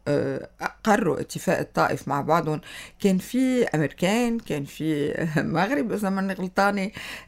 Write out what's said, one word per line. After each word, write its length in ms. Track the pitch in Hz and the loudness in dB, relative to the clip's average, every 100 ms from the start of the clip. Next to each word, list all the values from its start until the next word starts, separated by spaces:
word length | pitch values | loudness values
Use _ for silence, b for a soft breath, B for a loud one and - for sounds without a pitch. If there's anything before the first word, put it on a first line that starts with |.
| - | -2
آه، 420 | 143 139 135 - - | 0 0 -4 -8 -8
أقروا 580 | - - 226 214 180 143 | -8 -2 2 4 4 0
اتفاق 400 | - - - 165 | -4 -4 0 0
الطائف 480 | - - 160 139 - | 0 2 2 2 -2
مع 140 | 143 | -2
بعضهم، 400 | 143 165 156 151 - B B B | 2 2 2 -2 -6 B B B
كان 180 | 202 190 | 2 2
في 460 | - 247 262 247 | 0 0 2 4
أمريكان، 760 | 220 151 143 - 180 220 240 233 | 2 2 0 0 0 2 0 -2
كان 260 | - 151 143 | -4 -6 -6
في 480 | - 156 151 143 - | -4 -2 0 0 -2
<laughs> 200 | 165 151 | -2 0
مغرب 540 | 151 147 196 285 233 | 0 0 2 0 -2
إذا 180 | 196 196 | -2 -2
ماني 240 | 190 196 | 0 -2
غلطانة، 580 | 185 180 - 202 202 196 - B B | -4 -2 2 2 2 -2 -6 B B